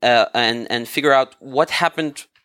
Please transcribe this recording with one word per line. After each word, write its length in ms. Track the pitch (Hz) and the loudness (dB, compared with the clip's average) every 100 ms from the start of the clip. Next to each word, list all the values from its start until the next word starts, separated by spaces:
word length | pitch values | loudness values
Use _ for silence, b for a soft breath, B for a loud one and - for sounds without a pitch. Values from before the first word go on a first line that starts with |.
uh, 240 | 120 120 - | 2 2 2
and, 340 | 120 117 117 113 | 0 0 -2 -4
and 160 | 120 117 | -6 -4
figure 240 | - 143 | -2 2
out 240 | 135 131 _ | 2 2 _
what 280 | 135 131 165 | -6 -2 0
happened 560 | - 170 - 156 - - _ | 0 -2 -2 -6 -8 -20 _